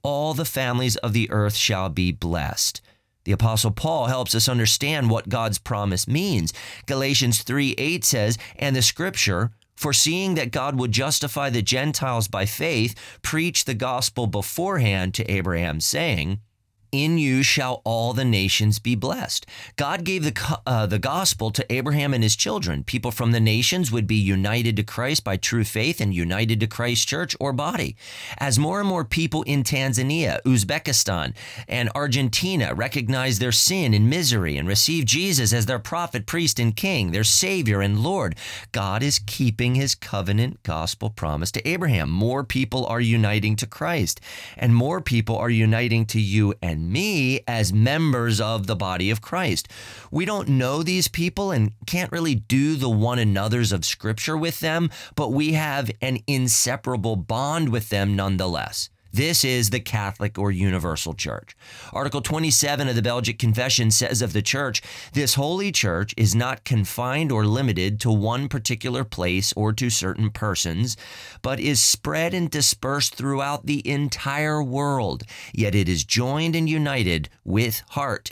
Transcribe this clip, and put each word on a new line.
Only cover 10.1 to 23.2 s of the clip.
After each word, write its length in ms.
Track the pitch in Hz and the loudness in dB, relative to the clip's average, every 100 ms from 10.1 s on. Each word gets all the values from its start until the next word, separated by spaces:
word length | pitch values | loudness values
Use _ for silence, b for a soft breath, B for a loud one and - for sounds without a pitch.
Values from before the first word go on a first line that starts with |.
| 175 190 | 2 0
that 160 | 160 120 | 0 -2
God 300 | 135 139 135 | -2 -2 0
would 120 | 123 | 0
justify 600 | 107 139 - 143 147 139 | 0 2 0 0 -2 0
the 100 | 117 | 0
Gentiles 680 | 101 127 147 - 131 117 101 | 0 0 0 -2 -2 0 -2
by 200 | 98 101 | -2 -2
faith, 480 | - 160 127 113 - B B | -2 0 2 0 -2 B B
preached 460 | - 156 170 - - | -4 0 0 0 -2
the 80 | 113 | -2
gospel 500 | 127 123 - - 110 | -2 -2 -2 0 -2
beforehand 880 | 101 - - 185 180 110 95 92 | -2 -4 -2 0 2 2 2 0
to 180 | 104 - | -2 -2
Abraham, 480 | 95 92 85 85 76 | -2 0 0 -2 -2
saying, 600 | - 147 165 90 76 107 - _ _ _ _ | -2 0 0 0 -2 -4 -8 _ _ _ _
'In 280 | 139 156 170 | 0 2 2
you 260 | 139 131 | 2 2
shall 380 | 139 147 127 123 | 2 2 -2 -4
all 300 | 110 113 120 | -2 0 0
the 100 | 123 | 2
nations 560 | 127 104 95 - 107 107 | 2 4 2 4 2 2
be 160 | 120 113 | 0 0
blessed.'" 500 | 131 262 - - - B B - | -2 -4 -4 -6 -8 B B -4
God 300 | 143 180 170 | -2 -2 -2
gave 180 | 185 | 0
the 80 | 151 | -2
co-, 240 | 104 - 143 127 | -2 -2 -2 0
uh, 200 | 117 101 | 2 2
the 120 | 104 | 0
gospel 540 | 131 165 190 - 113 | 0 0 0 0 -2
to 180 | 107 - | -2 -2
Abraham 420 | 127 135 147 143 | -2 2 2 2
and 100 | 127 | 2
his 140 | 110 - | 2 2
children. 480 | 208 208 92 69 - | 0 0 -2 -2 -4
People 260 | 123 120 | -4 -4
from 220 | - | 0